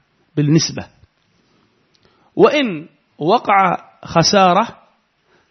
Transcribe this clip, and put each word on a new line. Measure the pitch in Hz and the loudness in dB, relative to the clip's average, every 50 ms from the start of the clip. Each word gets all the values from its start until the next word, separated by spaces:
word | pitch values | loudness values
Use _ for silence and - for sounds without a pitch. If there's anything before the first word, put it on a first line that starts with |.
| _ _ _ _ _ _ _ 151 | _ _ _ _ _ _ _ -4
بالنسبة، | 147 143 151 165 - - 131 - 92 - _ _ _ _ _ _ _ _ _ _ _ _ _ _ _ _ _ _ _ _ _ _ _ _ _ _ _ _ _ | -2 0 0 0 0 -2 -8 -14 -16 -18 _ _ _ _ _ _ _ _ _ _ _ _ _ _ _ _ _ _ _ _ _ _ _ _ _ _ _ _ _
وإن | - 180 233 - 302 277 226 180 147 160 - _ _ _ _ _ - | 2 2 2 2 0 -2 -4 -6 -10 -12 -16 _ _ _ _ _ -8
وقع | 147 160 202 247 - - 208 196 196 180 170 - - - _ _ - | -4 -2 -2 0 2 2 2 2 2 0 -2 -4 -8 -16 _ _ -20
خسارة | - - 170 160 - - 202 190 185 175 190 226 - - - _ _ _ _ _ _ _ _ _ _ _ _ _ _ | -4 0 0 0 2 2 2 2 2 2 0 -2 -4 -8 -16 _ _ _ _ _ _ _ _ _ _ _ _ _ _